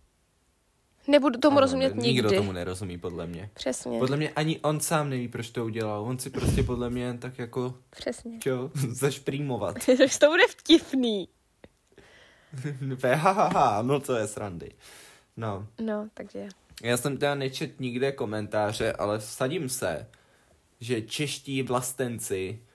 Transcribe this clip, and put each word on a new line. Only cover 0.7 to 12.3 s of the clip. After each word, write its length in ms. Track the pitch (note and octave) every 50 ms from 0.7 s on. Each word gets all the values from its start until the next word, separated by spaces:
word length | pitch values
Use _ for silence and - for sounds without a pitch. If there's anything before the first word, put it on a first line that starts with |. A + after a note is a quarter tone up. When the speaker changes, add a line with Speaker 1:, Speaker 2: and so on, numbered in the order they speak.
| _ _ _ _ _ _ -
Speaker 1:
Nebudu 320 | - C#4+ D4 C4 D4 A#3 A#3
tomu 140 | C4+ D4+ C#4
Speaker 2:
Ano, 40 | C#4+
Speaker 1:
rozumět 340 | C4+ C4 C4 C4 C4+ C4+ -
Speaker 2:
ne-, 80 | - A#3+
nikdo 260 | A#3 A3+ - - G#2+
Speaker 1:
nikdy. 80 | G2
Speaker 2:
tomu 160 | F#2+ G2+ G2 F#2
nerozumí, 460 | F2 F2 F2+ F#2 F#2 G#2 F#2 F2 E2+
podle 280 | F2 F2+ E2+ E2+ E2+
mě. 240 | E2+ F2 E2+ G2 G#2 -
Speaker 1:
Přesně. 440 | - - C3+ B2+ - - B2 A#2+ A#2
Speaker 2:
Podle 180 | B2+ C3 C#3
mě 140 | D3 D#3 D3
ani 280 | - D3+ D#3 D#3+ - -
on 200 | - D3 D3+ D3
sám 300 | - - F3 D3+ D3 C#3+
neví, 180 | C3 B2+ A#2+ A#2
proč 220 | - - - -
to 140 | - B2+ A#2
udělal. 380 | A2+ A2 A2+ A2 G#2+ G#2 G#2 G#2
On 140 | A#2+ B2+ B2
si 120 | - C3+
prostě 320 | - B2+ B2 - - - C3
podle 280 | B2 B2 A#2+ B2 A#2+
mě 280 | B2 B2 B2 B2 A#2+ A#2+
tak 200 | - B2 C3 -
jako 360 | B2 A#2 - C3 B2 B2+ B2+ - _ _
Speaker 1:
Přesně. 480 | - - - - A#3+ - - A#3 A3+ A3+
Speaker 2:
čo, 320 | - C3+ C3 B2 B2+ D#3 -
<laughs> 180 | D3 C3+ A#2
zašprýmovat. 880 | A2 - C3 D3 C3+ - - - B2+ C#3+ D3 C#3 B2+ G#2+ G2+ F2 - - - - C4 B3+
Speaker 1:
<laughs> 200 | D#4 C#4 - -
To 80 | - D4
bude 180 | D#4 F#4 - -
vtipný. 800 | - - - - D#4 D#4 - - - C4+ B3 A#3 G#3+ G3 F3 - _
Speaker 2:
<laughs> 60 | _ _ _ _ _ _ - _ _ _ _ _ - - - - - - -